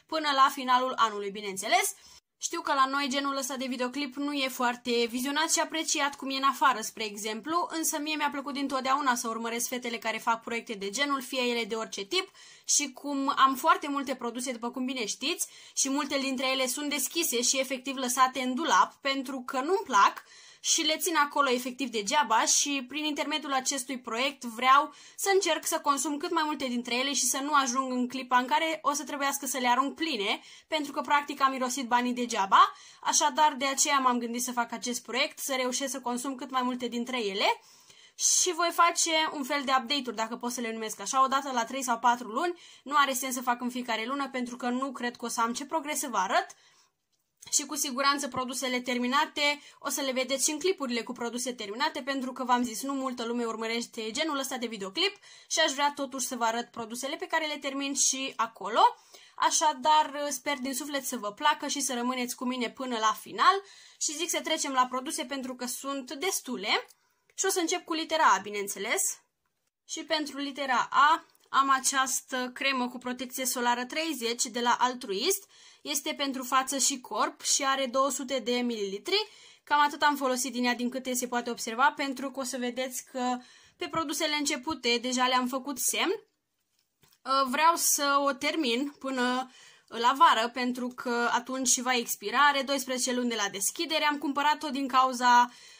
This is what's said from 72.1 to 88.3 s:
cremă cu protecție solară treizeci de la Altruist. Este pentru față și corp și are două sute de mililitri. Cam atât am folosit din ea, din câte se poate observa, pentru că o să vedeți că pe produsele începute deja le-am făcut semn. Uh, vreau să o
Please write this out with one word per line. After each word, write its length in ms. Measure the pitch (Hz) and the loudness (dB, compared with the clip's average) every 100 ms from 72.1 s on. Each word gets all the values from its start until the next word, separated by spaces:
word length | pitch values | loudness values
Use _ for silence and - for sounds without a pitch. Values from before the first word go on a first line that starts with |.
| - - 262 254 | -2 -4 -4 -4
cremă 340 | 247 269 262 247 | -2 0 0 -2
cu 100 | 247 | -4
protecție 460 | 247 247 254 - | -8 -6 -8 -4
solară 400 | 262 262 240 240 | -2 0 2 0
treizeci 600 | 247 285 330 254 226 240 | -2 -4 -4 -2 -2 -2
de 160 | 254 233 | -4 0
la 160 | 240 - | 2 2
Altruist. 680 | 247 247 247 196 311 392 - - - - | 2 -2 -6 -2 0 0 -4 -20 -20 -14
Este 320 | 277 294 311 285 | -6 -4 -4 -2
pentru 260 | 277 262 | -2 -4
față 360 | 254 262 262 277 | 0 0 2 0
și 220 | - 247 | 0 -2
corp 420 | - 208 302 - | -4 -2 -2 -2
și 220 | - - | -2 0
are 220 | 269 269 262 | 2 0 0
două 240 | 269 277 | 2 2
sute 280 | 269 262 269 | 0 -4 -4
de 140 | 214 | 0
mililitri. 760 | 247 240 226 202 202 349 392 415 - - - | 0 0 -2 -4 -4 0 0 0 -10 -20 -16
Cam 160 | - 294 | 0 4
atât 220 | 294 294 | 4 4
am 140 | 294 285 | 2 4
folosit 360 | 269 254 269 | 2 0 -2
din 120 | 240 | 0
ea, 100 | 247 | 0
din 160 | 233 240 | 2 -2
câte 240 | 254 254 | -4 -4
se 120 | 247 247 | -4 -2
poate 240 | 240 240 | -2 -4
observa, 420 | 233 - 226 285 294 | -6 -4 2 2 2
pentru 340 | 277 254 269 | -4 -4 -6
că 100 | 254 | -6
o 20 | |
să 140 | 254 262 | -6 -4
vedeți 480 | 247 240 262 262 | -4 -4 -6 -8
că 340 | - 262 247 247 - - _ - | -8 -4 -2 -2 -6 -20 _ -10
pe 120 | 349 | -6
produsele 460 | 320 294 294 311 | -2 -2 -2 0
începute 640 | 302 285 302 311 311 240 233 | 0 0 -2 -4 -2 0 0
deja 240 | 247 254 254 | 0 2 2
le-am 200 | 254 254 | 2 0
făcut 320 | 262 262 262 | -2 -6 -4
semn. 320 | - 214 277 | -2 0 0
Uh, 1400 | 440 - _ _ _ _ _ _ _ _ _ 247 269 262 | -2 -6 _ _ _ _ _ _ _ _ _ 0 2 2
vreau 260 | 285 302 | 4 4
să 420 | 339 - - 285 277 | 4 2 2 4 4
o 80 | 277 | 2